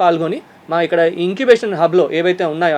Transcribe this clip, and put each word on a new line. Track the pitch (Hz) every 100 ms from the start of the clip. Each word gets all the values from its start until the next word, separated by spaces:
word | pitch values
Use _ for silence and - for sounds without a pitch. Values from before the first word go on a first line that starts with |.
పాల్గొని | 180 165 165 262 - - -
మా | 170 160
ఇక్కడ | 170 165 170 180
ఇంక్యుబేషన్ | 196 254 226 220 165
హబ్‌లో | 165 180 147 160
ఏవైతే | 180 180 165
ఉన్నాయో | 160 170